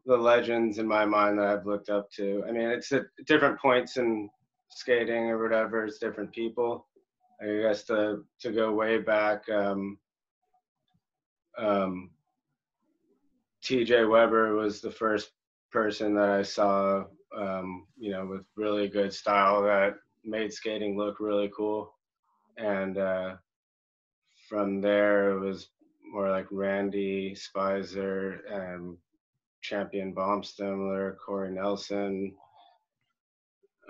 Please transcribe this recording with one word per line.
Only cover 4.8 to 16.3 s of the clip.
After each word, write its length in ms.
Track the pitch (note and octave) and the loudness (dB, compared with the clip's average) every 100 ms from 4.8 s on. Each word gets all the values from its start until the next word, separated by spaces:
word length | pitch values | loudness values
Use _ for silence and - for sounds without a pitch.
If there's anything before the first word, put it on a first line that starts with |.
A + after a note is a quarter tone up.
| C3 A#2+ A#2 A#2 A#2 | 0 2 2 0 -2
or 120 | A2+ | 0
whatever, 420 | A2+ A2 G#2 A2+ | 0 0 0 -2
it's 140 | G#2+ - | -4 -6
different 340 | A2 G#2 G2 | -8 -6 -8
people. 540 | A#2 A2+ A#2+ A#2 - - _ _ _ _ _ | -6 -4 -2 -2 -4 -12 _ _ _ _ _
I 40 | G#2+ G#2 | -4 0
guess 220 | A2 G2+ | 2 0
to, 400 | - A2 G#2 G#2 - _ | 0 0 0 -4 -10 _
to 120 | A#2+ | -4
go 200 | A2 A2 | 0 0
way 260 | G#2+ A2 A2+ | 2 2 0
back, 500 | A2 G#2+ G#2 G#2 - | 2 2 2 0 -2
um, 500 | G#2 G2+ G2 G2 G2+ _ _ _ _ _ _ _ _ _ _ _ _ _ _ _ - | 0 0 -2 -6 -10 _ _ _ _ _ _ _ _ _ _ _ _ _ _ _ -4
um, 520 | G#2+ G2+ F#2+ F#2 F#2 _ _ _ _ _ _ _ _ _ _ _ _ _ _ _ | 0 0 0 -4 -12 _ _ _ _ _ _ _ _ _ _ _ _ _ _ _
T 220 | - C3 | -2 0
J 200 | A2+ A#2+ | 4 4
Weber 500 | A2 A2+ A2+ A2+ A2 | 6 6 6 6 4
was 260 | G#2+ G#2+ G#2 | 2 0 -4
the 100 | A2+ | -8
first 400 | - A2 G#2 - _ _ _ _ | -2 0 0 -2 _ _ _ _
person 440 | A2+ G#2+ - G#2+ | 0 0 0 0
that 160 | G#2 G2+ | 2 4